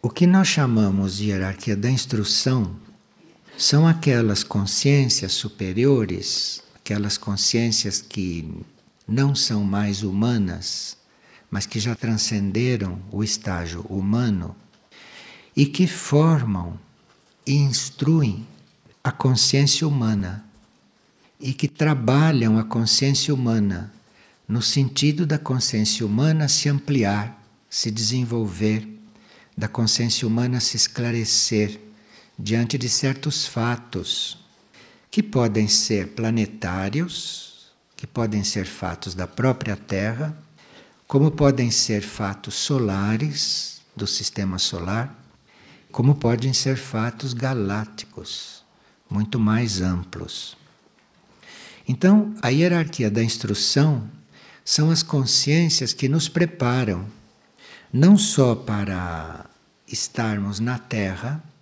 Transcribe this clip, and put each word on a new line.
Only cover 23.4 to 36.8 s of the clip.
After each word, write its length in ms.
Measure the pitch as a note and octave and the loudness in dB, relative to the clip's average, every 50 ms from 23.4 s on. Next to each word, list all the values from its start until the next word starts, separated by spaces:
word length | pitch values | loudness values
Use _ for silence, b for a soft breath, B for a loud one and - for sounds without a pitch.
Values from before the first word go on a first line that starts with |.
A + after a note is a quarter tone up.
| B2 A#2+ A2+ A2+ G#2 G2+ F#2+ F2 F#2 G#2 - - _ b b b b b b b b | 2 2 2 2 2 0 0 -2 -6 -12 -14 -20 _ b b b b b b b b
no 140 | - G#2+ A#2+ | -4 -2 -2
sentido 640 | A2+ - - C#3+ C3+ B2+ - - - D3 D3 D3+ F3 | 0 0 2 2 0 0 0 0 0 2 2 2 0
da 140 | D3 D3+ D3 | 0 0 -2
consciência 640 | D3+ - B2+ B2+ A#2 - - A2 G#2+ G#2 - - A#2+ | -2 -2 -2 -2 -2 -2 0 0 0 0 0 -2 -2
humana 420 | G#2 G#2 A2 C#3 D#3 D#3+ D#3+ D3+ | 0 0 2 2 2 2 2 2
se 220 | C#3 - - - D3 | 2 0 0 2 0
ampliar, 760 | C#3+ C#3+ C#3 - C#3+ C3+ A2 G2+ G2+ G2+ G#2 A#2 - - - _ _ _ _ _ | 0 0 0 0 0 2 2 2 0 0 -2 -6 -10 -16 -20 _ _ _ _ _
se 200 | - - - A2+ | -6 -4 -4 -4
desenvolver, 1000 | G#2+ A2+ A2+ G#2 B2 B2+ B2+ A#2 A#2+ A#2 A2+ G#2 F#2 E2+ G#2 G#2+ G#2+ G#2+ G#2+ - - - - - B B B B B B B B B | -4 -2 -2 -2 -2 -2 -2 -2 -2 -2 -4 -4 -4 0 0 0 0 0 -4 -8 -16 -18 -20 -20 B B B B B B B B B
da 120 | - - G#2+ | -6 -6 -4
consciência 580 | - - A#2 A2 - - A#2+ A#2 A2 - - | -2 0 0 0 0 0 0 0 -2 -2 0
humana 320 | A2+ A2 A#2 B2 B2 B2+ B2 | 0 0 0 0 0 0 -2
se 160 | - - - | -2 -2 0
esclarecer 1040 | A2 - - - - B2 A#2+ A#2 A#2 A2+ G#2+ - - - - A#2+ G#2+ G#2+ G#2+ G#2 - - - B B B B B B B B B - | 0 -2 -2 0 -4 -4 -2 -2 -2 -2 0 0 0 0 2 2 2 0 0 -2 -10 -18 -20 B B B B B B B B B -10
diante 380 | G#2+ G2+ A2 A2+ A#2+ A2+ - | -4 -2 0 0 0 0 -2
de 120 | - A#2+ B2 | -4 -2 -2
certos 580 | - - - C3+ C3+ C3+ - D3+ C#3+ - - | -2 0 0 -2 -2 -2 -4 -4 -2 -2 -4
fatos 920 | - - A#2+ A2+ A#2 A#2+ A#2+ - - - F#2+ F2 - - - - - - - - _ _ _ _ B B B B B B B B B | -4 -4 -2 -2 -2 -2 -4 -8 -10 -10 -8 -6 -4 -4 -4 -4 -8 -10 -14 -20 _ _ _ _ B B B B B B B B B
que 120 | - - - | -2 -2 -2
podem 460 | - - B2 A#2+ A2+ G2+ A2 G#2+ G#2+ | 0 2 0 2 2 2 2 2 2
ser 400 | - - - - A2+ G2+ F#2 - | 2 0 2 0 -2 -2 -2 -4
planetários, 1600 | - - A2+ A2 A#2 A2+ G#2+ G2 - - - F2+ F2+ F#2 | -6 -4 -4 -2 0 0 0 -2 -4 -8 -6 -4 -4 -4